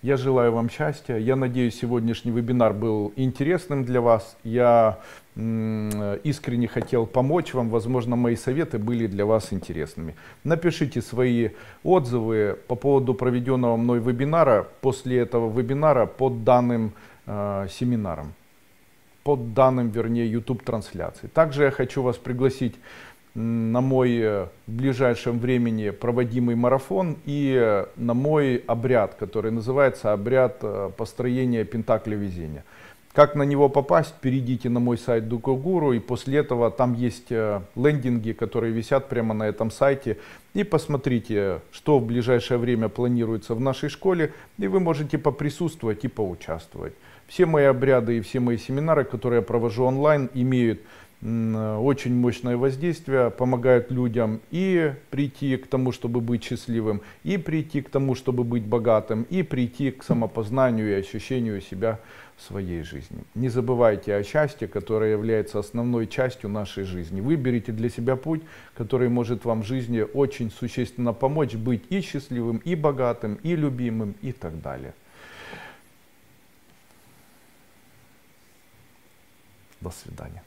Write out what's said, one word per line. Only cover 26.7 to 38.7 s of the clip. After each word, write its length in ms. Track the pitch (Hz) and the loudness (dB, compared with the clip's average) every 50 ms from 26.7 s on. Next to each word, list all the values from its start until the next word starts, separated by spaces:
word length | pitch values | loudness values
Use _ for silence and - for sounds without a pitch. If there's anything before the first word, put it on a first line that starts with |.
| 131 135 - - 190 190 185 170 147 139 - | 2 2 0 -2 -2 0 0 0 -2 -6 -6
и, 300 | 143 143 143 143 135 131 127 | -4 -2 0 0 2 4 4
э, 280 | 120 110 104 101 - - - | 4 4 4 2 0 -2 -6
на 180 | - 117 117 117 | -6 -2 0 0
мой 480 | 123 135 147 156 151 143 135 123 120 - - | 0 2 2 2 4 4 2 2 0 0 -2
обряд, 480 | 117 117 113 131 127 120 104 95 - | -2 0 2 2 4 4 4 2 -2
который 360 | - 110 95 - 110 101 113 | -8 -10 -6 -4 -4 -2 -2
называется 600 | 110 117 107 120 131 139 143 131 - - - 110 | -2 -2 -2 -2 2 4 4 4 2 2 0 0
"Обряд, 460 | 104 101 101 117 127 131 127 123 - - - | 0 0 0 2 4 4 4 2 0 -4 -8
э, 260 | 107 101 101 98 95 92 - | -6 -4 -4 -4 -6 -6 -6
построения 680 | 113 110 - - 120 123 123 127 131 127 120 113 107 | -8 -8 -6 -4 -2 -2 0 0 0 0 0 0 -2
пентакля 540 | 104 - 117 110 - 120 107 - 113 104 104 | -2 -4 -6 0 0 0 0 0 -2 -4 -4
везения". 480 | 101 101 90 87 82 78 76 76 - - - - - - - _ _ _ - | -4 -4 -6 -6 -8 -8 -10 -12 -14 -18 -20 -20 -20 -20 -20 _ _ _ 6
Как 220 | - 147 143 147 | 6 6 6 6
на 80 | 147 139 | 0 2
него 260 | 143 143 139 143 139 | 2 4 4 4 4
попасть? 460 | 139 143 135 139 175 165 156 - - - | 4 2 2 4 4 2 2 0 -6 -4
Перейдите 500 | - 135 127 135 127 120 131 120 - 127 | -2 0 0 0 0 -2 -4 -2 -2 0
на 120 | 117 123 | 0 2
мой 160 | 120 123 120 113 | 2 2 0 0
сайт 320 | - - 120 113 107 110 | 0 0 0 0 0 -2
Дуко 260 | 117 117 113 135 131 | -4 -4 0 -2 -2
Гуру, 380 | 131 135 175 190 175 156 143 127 | 0 0 0 0 2 2 2 2
и 60 | 117 | 0
после 400 | 110 - 123 113 - 135 135 147 | 0 -4 -6 -6 -4 -2 0 0
этого 320 | 147 147 127 120 120 113 | 0 0 0 2 2 0
там 220 | 110 - 131 123 120 | 2 2 0 2 2
есть, 380 | 117 123 123 113 - - - | 0 0 -2 -2 -4 -8 -4
э, 300 | 123 113 110 107 104 101 92 - _ | -2 -2 0 0 -2 -4 -6 -8 _
лендинги, 580 | - 123 147 151 143 120 127 120 120 107 113 107 | 0 2 2 2 2 0 0 -2 0 -2 -4 -4
которые 400 | - 117 101 - 120 110 113 | -4 -4 -4 -2 -2 -2 0